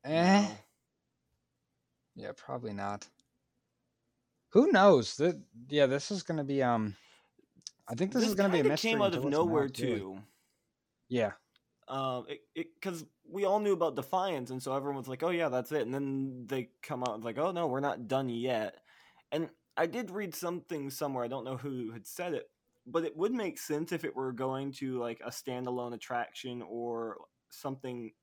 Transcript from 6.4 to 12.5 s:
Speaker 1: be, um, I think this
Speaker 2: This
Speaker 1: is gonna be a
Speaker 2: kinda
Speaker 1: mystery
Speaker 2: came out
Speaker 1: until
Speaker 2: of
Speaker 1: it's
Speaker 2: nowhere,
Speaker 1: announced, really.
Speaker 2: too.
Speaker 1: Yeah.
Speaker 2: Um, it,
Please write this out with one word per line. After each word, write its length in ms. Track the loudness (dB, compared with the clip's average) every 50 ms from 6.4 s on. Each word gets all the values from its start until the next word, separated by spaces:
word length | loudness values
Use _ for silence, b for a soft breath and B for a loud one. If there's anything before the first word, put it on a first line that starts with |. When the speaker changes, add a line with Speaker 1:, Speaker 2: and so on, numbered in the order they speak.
| -2
Speaker 1:
be, 180 | 0 0 2
um, 340 | 4 4 4 2 0 -2 -4 b b b b b b b _ _ _ _ _ -18 _ -18 _ _ _ -8
I 60 | -2
think 180 | -2 -2 0
this 140 | 2 2 2
Speaker 2:
This 20 | 2
Speaker 1:
is 60 | 4
gonna 160 | 4 4 4
be 100 | 4 6
a 40 | 4
Speaker 2:
kinda 60 | 4
Speaker 1:
mystery 300 | 4 2 2 0 2 4
Speaker 2:
came 20 |
out 120 | 4 2 2
Speaker 1:
until 0 |
Speaker 2:
of 100 | 2 0
Speaker 1:
it's 140 | 2 2 2
Speaker 2:
nowhere, 280 | 4 4 4 2 2 2
Speaker 1:
announced, 100 | -2 -2
really. 260 | -2 0 0 -2 -4
Speaker 2:
too. 180 | -6 -10 -14 -16 _ _ _ _ _ _ _ _ _ _ _ _ _ _ _ _ _
Speaker 1:
Yeah. 260 | 0 0 0 0 -2 -8 _ _ _ _ _ _ _ _ _ -8
Speaker 2:
Um, 380 | -6 -4 -2 -2 -4 -4 -6 -8
it, 120 | -12 -14 _ _